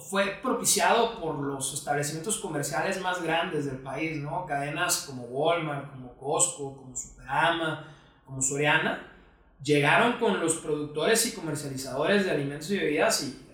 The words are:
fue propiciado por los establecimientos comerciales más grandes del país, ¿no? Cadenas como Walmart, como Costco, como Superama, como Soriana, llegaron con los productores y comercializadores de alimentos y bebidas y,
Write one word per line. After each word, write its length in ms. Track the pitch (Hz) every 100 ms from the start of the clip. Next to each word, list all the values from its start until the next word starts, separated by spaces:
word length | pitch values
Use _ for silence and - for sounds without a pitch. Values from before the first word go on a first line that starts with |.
| -
fue 300 | 196 196 -
propiciado 800 | 247 - - 196 180 233 240 -
por 160 | 160 143
los 380 | 139 139 -
establecimientos 640 | 143 - 143 147 160 220 196
comerciales 640 | 180 151 143 156 190 185
más 200 | 180 175
grandes 440 | 160 160 180 156 139
del 140 | 131
país, 380 | 135 139 160 156
¿no? 280 | 143 170 180
Cadenas 600 | 143 143 156 175 - -
como 180 | 127
Walmart, 680 | 120 131 156 170 156 139 135
como 240 | 127 123 -
Costco, 640 | 135 165 - - 139 135
como 180 | 127 123
Superama, 1000 | - - 127 139 165 170 160 151 - - - _ -
como 160 | 135
Soriana, 680 | 131 143 147 160 190 - - - - _ _ _
llegaron 520 | 139 147 143 170 240
con 260 | 233 226 185
los 160 | 165 160
productores 720 | 160 147 147 151 170 226 220
y 60 |
comercializadores 920 | - 160 143 139 131 - 135 160 202
de 80 | 185
alimentos 400 | 147 139 147 156
y 60 | 196
bebidas 460 | 160 151 214 -
y, 220 | 135 - -